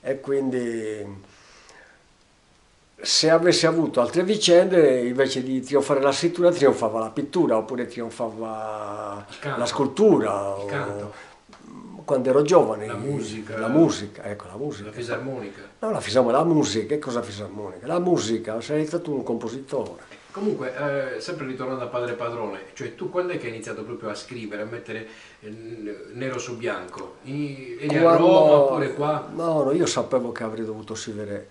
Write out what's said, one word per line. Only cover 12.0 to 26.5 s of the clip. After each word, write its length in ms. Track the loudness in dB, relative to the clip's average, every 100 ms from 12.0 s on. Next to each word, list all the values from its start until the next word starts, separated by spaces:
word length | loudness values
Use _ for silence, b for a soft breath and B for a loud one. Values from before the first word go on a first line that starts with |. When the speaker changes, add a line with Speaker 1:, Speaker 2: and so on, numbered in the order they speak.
| -2
Speaker 1:
quando 240 | 0 4
ero 120 | 4
giovane, 440 | 8 6 6 -2 -6
Speaker 2:
La 80 | -6
musica. 640 | -6 -6 -6 -10 -8 -6
Speaker 1:
la 100 | 0
musica, 560 | 4 4 2 -8 -12
ecco, 240 | -12 -12 -12
la 80 | -10
musica. 300 | -8 -8 -12
Speaker 2:
La 60 |
fisarmonica. 680 | -10 -8 -8 -8 -10 -12 -16 -20 _
Speaker 1:
No, 120 | -6
la 80 | -6
fisarmonica, 400 | 2 2 4 4
la 60 | 4
musica, 400 | 4 4 0 -2
che 120 | -4
cosa 220 | -2 -6
fisarmonica? 680 | -6 -10 -12 -10 -12 -12 -4
La 120 | -2
musica, 640 | 2 2 0 -4 -4 -8
sei 240 | -2 -2 -2
stato 260 | -4 -4
un 120 | -6
compositore. 920 | -4 -4 -4 -10 -6 -6 -6 -12 -20 -20 -16
Speaker 2:
Comunque, 840 | -4 -4 -2 -6 -6 -4 -2 -4 -8
eh, 60 |
sempre 260 | -8 -8 -8
ritornando 360 | -8 -6 -6
a 40 | -6
Padre 260 | -4 -4
Padrone, 460 | -4 -6 -6 -8 -8 -14
cioè 200 | -12 -12
tu 160 | -8 -6
quando 240 | -4 -4
è 60 | -6
che 80 | -8
hai 60 |
iniziato 300 | -10 -10 -10
proprio 280 | -10 -10 -8
a 40 | -10
scrivere, 460 | -10 -12 -10 -8
a 40 | -8
mettere, 420 | -10 -10 -12 -12 B B B
eh, 100 | -16
n-, 640 | -14 -14 -12 -10 -12 -14
nero 240 | -8 -8 -6
su 180 | -8